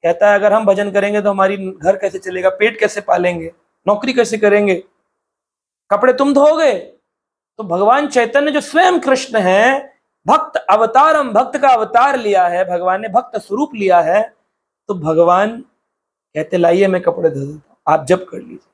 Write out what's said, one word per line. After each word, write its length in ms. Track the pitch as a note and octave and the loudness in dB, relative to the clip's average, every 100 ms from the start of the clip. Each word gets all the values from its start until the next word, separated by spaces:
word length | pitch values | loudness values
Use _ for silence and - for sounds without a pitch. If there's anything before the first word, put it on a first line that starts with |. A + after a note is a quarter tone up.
कहता 260 | E3+ E3+ G#3 | -2 2 2
है, 60 | |
"अगर 180 | G3+ G#3 | 4 2
हम 140 | G#3+ G#3 | 2 2
भजन 240 | G3 G3+ | 0 0
करेंगे 320 | G3 G3+ G#3 | -2 0 -2
तो 80 | G3+ | -2
हमारी 400 | G3 F#3+ G3 F#3+ | 0 0 -2 -10
घर 260 | F#3 D#3+ F#3+ | -4 -2 -2
कैसे 220 | G3 F#3+ | -4 -8
चलेगा, 320 | F#3+ F#3 F#3 | -10 -4 -4
पेट 300 | F#3+ G#3+ A3 | 0 -2 0
कैसे 200 | G#3 G#3 | -4 -4
पालेंगे, 520 | - F3+ F3+ F3 E3 _ _ _ G3 | -2 0 0 -4 -12 _ _ _ -2
नौकरी 260 | G#3 B3+ | -2 -2
कैसे 260 | B3+ A#3 A3 | -2 -2 0
करेंगे, 460 | G#3 G#3 G#3 F3+ - _ _ _ _ _ _ _ _ _ _ | 2 2 2 -2 -6 _ _ _ _ _ _ _ _ _ _
कपड़े 220 | G#3 B3+ | 0 0
तुम 220 | B3+ C#4 | 2 0
धोगे?" 400 | C#4 D4 D#4+ D4+ - - _ _ _ _ _ _ - | 4 4 4 0 -2 -10 _ _ _ _ _ _ -14
तो 60 | |
भगवान 440 | G#3 F3 G3+ C4+ D4 | -6 0 2 2 0
चैतन्य 420 | B3+ A#3 C4+ D4 | 0 0 0 0
जो 100 | D4 | -4
स्वयं 400 | - D#4 F#4 F4+ | -2 2 2 2
कृष्ण 380 | C4 C4 - A3+ | 0 -2 0 -2
है, 540 | F#3 F#3+ A#3+ C#4 C#4 _ _ _ - | 2 2 2 0 -6 _ _ _ 0
भक्त 300 | D4+ B3+ - | 0 0 -6
अवतारम, 760 | - G#3+ A3+ A3+ D#4 D4+ C4 | 0 2 4 4 4 2 0
भक्त 260 | G#3+ B3+ C#4+ | 0 -2 0
का 100 | C4+ | 2
अवतार 500 | A#3+ G#3+ A#3 C4+ C4 | 2 2 2 2 0
लिया 300 | G#3+ G3 F3 | 0 0 0
है 220 | F3 F#3 | 0 -2
भगवान 300 | F3+ F3+ F#3+ | -2 -2 -2
ने, 80 | A3 | -2
भक्त 300 | G#3+ B3 G#3+ | -4 -4 -12
स्वरूप 360 | - G#3 D4 | -8 -6 -6
लिया 260 | A3 G3 F3 | -2 2 2
है, 340 | D#3 G3 A3+ _ _ _ _ _ - | 2 -2 -2 _ _ _ _ _ -10
तो 60 | |
भगवान 680 | F#3 D3+ D#3+ E3+ F3+ G#3 A#3 - _ _ _ _ _ _ | -6 -2 2 4 2 0 -6 -18 _ _ _ _ _ _
कहते, 220 | D3+ D#3 F3+ | -10 -6 0
"लाइए, 300 | E3+ F3 G3 | 2 2 0
मैं 160 | F#3 | 0
कपड़े 280 | F3 E3+ D#3+ | -2 -2 -4
धो 100 | C#3 | -4
देता 300 | C#3 D3+ _ | -10 -12 _
हूं, 240 | _ - | _ -2
आप 120 | D#3 C3+ | -2 0
जप 200 | F3+ - | -2 -2
कर 80 | - | -16
लीजिए।" 300 | - - _ | -16 -20 _